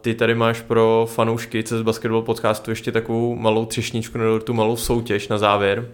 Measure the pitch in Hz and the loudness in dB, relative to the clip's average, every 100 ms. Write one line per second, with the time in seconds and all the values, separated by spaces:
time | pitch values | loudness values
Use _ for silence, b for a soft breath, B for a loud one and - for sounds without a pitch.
0 | 117 113 113 117 113 117 - 113 113 113 | -4 0 2 2 2 0 0 4 4 4
1 | 113 - 113 113 - 113 110 117 113 110 | 2 0 0 -2 -4 -4 -2 0 0 0
2 | 117 113 113 113 110 110 113 110 - 113 | 0 0 0 0 0 -2 -4 -6 -2 -2
3 | 110 113 120 120 110 110 113 117 113 117 | -2 0 -2 0 0 2 0 -4 -4 -4
4 | 113 120 113 110 110 117 110 117 - 120 | -4 -2 0 0 0 0 0 0 0 -2
5 | 117 104 - 110 104 101 98 101 117 | 0 -2 -2 0 2 4 2 0 -4